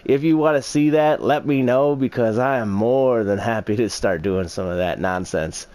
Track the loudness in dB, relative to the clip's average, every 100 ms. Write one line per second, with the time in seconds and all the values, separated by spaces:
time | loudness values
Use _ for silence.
0 | -2 0 2 2 2 0 0 0 2 4
1 | 2 2 0 0 0 0 2 2 2 0
2 | -2 0 0 0 0 0 -2 0 2 2
3 | 2 2 0 0 -2 -2 -2 -2 -2 -2
4 | -2 0 -2 -2 -4 -6 -4 -2 -2 -2
5 | -2 -4 -4 -4 -4 -8 -16